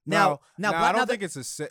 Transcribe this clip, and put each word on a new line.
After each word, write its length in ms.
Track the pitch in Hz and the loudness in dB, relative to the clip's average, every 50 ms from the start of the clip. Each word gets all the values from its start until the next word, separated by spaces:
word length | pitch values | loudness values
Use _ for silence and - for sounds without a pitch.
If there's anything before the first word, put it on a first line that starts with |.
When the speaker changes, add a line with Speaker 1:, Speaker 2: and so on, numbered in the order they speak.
| _ | _
Speaker 1:
Now, 220 | 156 190 202 196 160 | -2 2 2 4 2
Speaker 2:
No, 120 | 143 - _ _ _ - | 2 -2 _ _ _ -6
Speaker 1:
now, 120 | 202 208 | -2 -2
Speaker 2:
no, 60 | 180 165 | 0 2
Speaker 1:
bla-, 80 | 170 175 | 2 2
Speaker 2:
I 40 | |
don't 40 | 196 240 | 4 2
Speaker 1:
now 40 | 254 | 2
the 80 | 233 | 0
Speaker 2:
think 100 | 247 208 196 | -2 -2 -4
it's 120 | 160 - | -6 -8
a 80 | 139 123 | -10 -10
sa-, 220 | - - - 151 - | -10 -10 -10 -10 -10